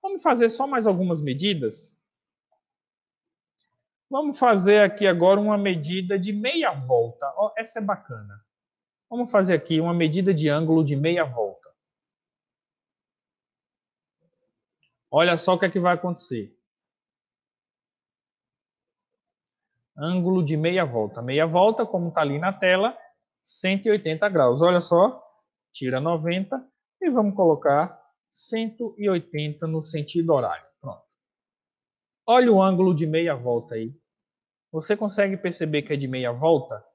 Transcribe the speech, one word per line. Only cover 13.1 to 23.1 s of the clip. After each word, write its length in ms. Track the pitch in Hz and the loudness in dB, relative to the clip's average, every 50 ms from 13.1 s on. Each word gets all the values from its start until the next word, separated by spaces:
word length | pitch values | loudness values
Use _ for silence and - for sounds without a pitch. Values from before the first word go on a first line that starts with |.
| _ _ _ _ _ _ _ _ _ _ _ _ _ _ _ _ _ _ _ _ _ _ _ _ _ _ _ _ _ _ _ _ _ _ _ _ _ _ _ _ | _ _ _ _ _ _ _ _ _ _ _ _ _ _ _ _ _ _ _ _ _ _ _ _ _ _ _ _ _ _ _ _ _ _ _ _ _ _ _ _
Olha 280 | - 147 170 180 170 | 2 2 4 4 2
só 160 | 165 - - 185 | 2 2 0 2
o 60 | 175 | 2
que 60 | 196 | 0
é 40 | 180 | -2
que 100 | - 190 | 0 0
vai 140 | 175 180 175 | 2 2 0
acontecer. 640 | 170 - 180 175 - - - 131 113 101 - _ _ _ _ _ _ _ _ _ _ _ _ _ _ _ _ _ _ _ _ _ _ _ _ _ _ _ _ _ _ _ _ _ _ _ _ _ _ _ _ _ _ _ _ _ _ _ _ _ _ _ _ _ _ _ _ _ _ _ _ _ _ _ _ _ _ _ _ _ | 0 -2 -6 -8 -8 -10 -10 -8 -10 -10 -12 _ _ _ _ _ _ _ _ _ _ _ _ _ _ _ _ _ _ _ _ _ _ _ _ _ _ _ _ _ _ _ _ _ _ _ _ _ _ _ _ _ _ _ _ _ _ _ _ _ _ _ _ _ _ _ _ _ _ _ _ _ _ _ _ _ _ _ _ _
Ângulo 480 | 143 147 165 180 185 175 180 190 180 160 | -8 -6 -2 -2 -2 0 0 0 0 0
de 140 | 143 160 | 0 -2
meia 260 | 151 156 170 180 190 170 | 0 0 0 0 0 -2
volta. 380 | 139 117 113 107 101 - 117 | -2 -2 -4 -4 -4 -6 -10
Meia 240 | 120 123 135 147 160 | -8 -2 0 0 0
volta, 400 | 165 160 180 190 220 226 220 226 | 2 2 4 4 4 2 0 -4
como 260 | 220 - 180 170 170 | -4 -4 -4 -4 -2
tá 100 | 165 170 | -2 -2
ali 180 | 156 143 143 147 | -2 -2 -2 -2
na 120 | 170 190 | -4 -4
tela, 460 | 196 - 196 180 180 185 202 240 247 - - _ | -4 -2 0 2 2 2 2 -2 -4 -8 -20 _